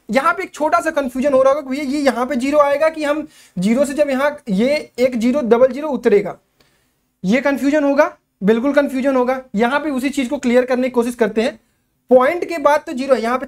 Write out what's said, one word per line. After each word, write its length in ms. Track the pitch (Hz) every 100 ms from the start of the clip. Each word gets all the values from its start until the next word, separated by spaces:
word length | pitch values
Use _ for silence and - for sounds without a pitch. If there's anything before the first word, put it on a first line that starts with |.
| -
यहाँ 220 | 226 311
पे 100 | 349
एक 100 | 359
छोटा 260 | - 302 349
सा 120 | 320
कन्फ्यूजन 420 | 302 269 262 277
हो 80 | 262
रहा 100 | 269
होगा 80 | 285
कि 80 | 269
भैया 140 | 262 294
ये 140 | 294
यहाँ 260 | 277 226 247
पे 100 | 285
ज़ीरो 240 | 262 294
आएगा 300 | 285 285 320
कि 140 | 320
हम 240 | 294 302 302 _ _ -
ज़ीरो 280 | 185 247 277
से 80 |
जब 160 | 285 294
यहाँ 260 | 262 294 294 -
ये 260 | 190 247 302 - -
एक 180 | 254 247
ज़ीरो 240 | 233 277
डबल 280 | 240 233 262
ज़ीरो 160 | 254 311
उतरेगा, 460 | 254 240 202 175 - _ _ _ _ _ _ _ _
ये 180 | 180 240
कन्फ्यूजन 420 | 285 277 277 302
होगा, 280 | 285 277 330 - _ _
बिल्कुल 320 | 190 226 269
कन्फ्यूजन 420 | 285 277 254 269 262
होगा। 260 | 247 262 262 196
यहाँ 240 | 233 285
पे 100 | 311
उसी 180 | 262 269
चीज 200 | - 254
को 80 | 285
क्लियर 280 | 254 240 254
करने 180 | 247
की 80 | 254
कोशिश 240 | 247 233 247
करते 260 | 214 220
हैं। 180 | 240 320 _ _ _ _ _
पॉइंट 340 | 254 254 349 -
के 120 | 339
बाद 240 | 285 302 320
तो 80 |
ज़ीरो 220 | 262 277 247
है, 60 |
यहाँ 160 | 226
पे 80 | 254